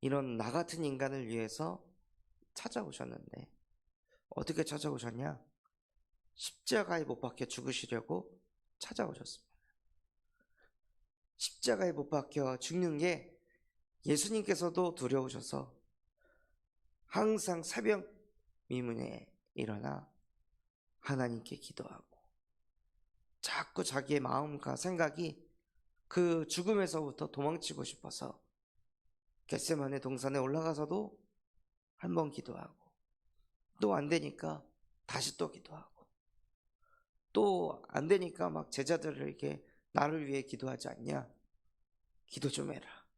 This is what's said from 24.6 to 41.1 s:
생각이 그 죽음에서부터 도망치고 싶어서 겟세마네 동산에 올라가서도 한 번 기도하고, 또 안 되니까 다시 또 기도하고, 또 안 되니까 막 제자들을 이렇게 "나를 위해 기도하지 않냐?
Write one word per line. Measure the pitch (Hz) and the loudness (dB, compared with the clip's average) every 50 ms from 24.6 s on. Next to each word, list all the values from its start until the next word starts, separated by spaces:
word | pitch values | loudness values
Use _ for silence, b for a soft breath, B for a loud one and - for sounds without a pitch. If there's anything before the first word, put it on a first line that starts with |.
| - 143 131 | -2 -2 -2
생각이 | 131 - 180 185 170 165 151 139 156 175 165 - - - - _ _ _ _ _ - _ _ _ _ _ _ | 0 0 -2 2 2 2 2 2 0 -4 -4 -4 -8 -16 -20 _ _ _ _ _ -20 _ _ _ _ _ _
그 | - 180 180 175 170 165 156 156 | 4 4 6 6 6 4 2 0
죽음에서부터 | - - 175 190 220 208 190 160 - 160 151 143 127 - 151 - | 0 0 2 4 4 4 4 4 2 0 0 -2 -4 -4 -6 -4
도망치고 | - - 143 147 160 170 - - 156 - - | -2 0 0 2 0 0 -2 -4 -4 -4 -6
싶어서 | - - - - - - - - - - - _ _ _ _ _ _ _ _ _ _ _ _ _ _ _ _ _ _ _ _ _ - | -6 -6 -8 -10 -10 -8 -6 -6 -6 -8 -10 _ _ _ _ _ _ _ _ _ _ _ _ _ _ _ _ _ _ _ _ _ -4
겟세마네 | - 139 - - 165 151 139 135 139 139 | -2 -2 2 2 2 2 2 0 0 -2
동산에 | 139 131 135 127 120 135 135 143 | -2 -2 -2 0 0 0 2 2
올라가서도 | 127 131 139 160 160 165 160 143 151 147 170 196 214 208 - - _ _ _ _ _ _ _ _ _ _ _ _ _ _ _ _ | 2 2 2 2 2 0 0 0 0 0 0 -2 -2 -4 -8 -16 _ _ _ _ _ _ _ _ _ _ _ _ _ _ _ _
한 | - 175 175 | -4 0 2
번 | 165 160 147 | 2 2 2
기도하고, | 143 - - - 120 - - - - _ _ _ _ _ _ _ _ _ _ _ _ _ _ _ _ _ _ _ _ - | -2 -6 -8 -8 -8 -10 -10 -14 -16 _ _ _ _ _ _ _ _ _ _ _ _ _ _ _ _ _ _ _ _ 2
또 | 208 208 196 | 4 4 4
안 | 160 143 147 | 4 4 4
되니까 | 160 165 151 147 143 - - 160 156 147 - - _ _ _ _ _ _ _ | 4 2 2 0 -6 -4 -4 -4 -4 -4 -8 -16 _ _ _ _ _ _ _
다시 | - - - - - - - | -4 -2 -2 -2 -2 -2 -2
또 | 85 - | -2 -2
기도하고, | - - - - 156 156 - - - _ - _ _ _ _ _ _ _ _ _ _ _ _ _ _ _ b b b b b b _ _ _ _ _ | -2 -8 -16 -14 -16 -16 -16 -18 -20 _ -20 _ _ _ _ _ _ _ _ _ _ _ _ _ _ _ b b b b b b _ _ _ _ _
또 | 208 214 202 190 180 175 160 - - - - | 4 6 6 6 4 2 0 -2 -6 -10 -2
안 | - - 143 160 | 0 0 4 6
되니까 | 196 196 185 175 - - 180 175 | 6 4 4 0 -2 -2 -2 0
막 | 156 160 151 - | 0 -2 -4 -4
제자들을 | - - 139 139 170 165 160 156 143 135 139 143 | -2 -2 2 2 2 2 2 -4 -4 -4 -6 -6
이렇게 | 143 - - 139 147 147 b b b b b b | -6 -4 -4 -4 -4 -4 b b b b b b
"나를 | _ - 143 147 156 160 151 139 | _ 4 4 4 4 0 -2 -2
위해 | 139 139 | -2 -4
기도하지 | 127 - - 123 - 131 131 131 - 135 | -2 -4 -6 -6 -4 -4 -4 -4 -6 -8
않냐? | 127 - 120 135 | -8 -6 -4 -4